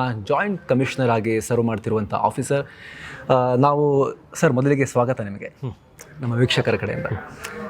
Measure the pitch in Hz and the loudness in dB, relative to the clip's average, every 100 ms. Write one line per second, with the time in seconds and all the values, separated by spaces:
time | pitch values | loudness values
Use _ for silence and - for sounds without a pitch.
0 | 127 110 101 135 202 190 - 127 131 - | 0 -4 -2 0 0 -4 0 2 2 0
1 | 127 113 107 110 104 120 117 110 113 107 | 2 2 2 0 0 0 2 -2 -2 -2
2 | 104 104 101 123 123 139 139 - - - | -2 0 0 -2 -2 -2 -4 -12 -20 -18
3 | - - - 131 127 123 143 147 147 139 | -16 -10 0 2 4 4 4 4 4 4
4 | 135 - - - 165 123 139 143 127 127 | 2 -2 -14 0 2 4 2 2 2 2
5 | 120 127 104 101 110 - 131 101 _ - | 0 -2 -6 -10 -14 -10 -12 -12 _ -20
6 | - - 127 117 123 - 123 110 98 - | -20 -8 -4 2 2 2 0 -2 -2 -6
7 | - - - - - - | -6 -8 -8 -14 -14 -12